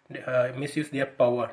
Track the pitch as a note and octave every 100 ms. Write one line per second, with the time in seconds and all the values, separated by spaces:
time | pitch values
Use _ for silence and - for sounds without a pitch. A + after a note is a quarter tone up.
0 | - A2 - B2+ B2 C3 C#3+ D#3 D3 C#3
1 | C3+ - B2 B2 A#2